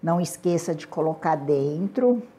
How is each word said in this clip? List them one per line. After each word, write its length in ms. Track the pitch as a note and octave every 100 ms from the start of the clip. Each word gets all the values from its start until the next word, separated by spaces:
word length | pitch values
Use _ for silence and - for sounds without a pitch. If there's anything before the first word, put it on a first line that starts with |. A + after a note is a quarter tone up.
Não 180 | E3 F3
esqueça 560 | E3+ - F3+ E3+ E3 D#3+
de 100 | -
colocar 500 | - D#3 D#3 E3+ D#3
dentro. 840 | C#3+ C#3+ C#3+ D3+ G3 B3+ B3+ B3 -